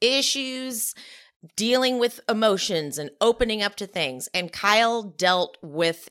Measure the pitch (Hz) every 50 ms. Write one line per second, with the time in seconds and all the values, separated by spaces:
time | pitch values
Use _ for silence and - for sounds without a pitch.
0 | 226 240 269 277 262 - - 277 262 262 254 262 262 262 240 214 - - - -
1 | - - - - - _ _ _ - 160 _ - 214 233 254 254 262 262 254 247
2 | 240 240 - - - - 226 214 226 214 190 185 - - 185 160 151 143 131 156
3 | 147 139 - - 208 233 233 - 247 226 214 214 202 202 - - 202 185 - 180
4 | 156 131 127 127 - - - 180 180 - - - - 202 214 220 233 233 233 233
5 | 208 196 151 - 180 180 185 180 180 - - - - 151 143 160 170 165 165 165
6 | - -